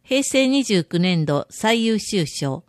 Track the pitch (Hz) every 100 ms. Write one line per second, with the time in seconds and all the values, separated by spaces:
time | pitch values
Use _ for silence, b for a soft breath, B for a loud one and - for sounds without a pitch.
0 | - 262 277 262 262 277 254 190 160 170
1 | 185 175 151 143 - - 214 233 226 214
2 | - 208 147 - 143 135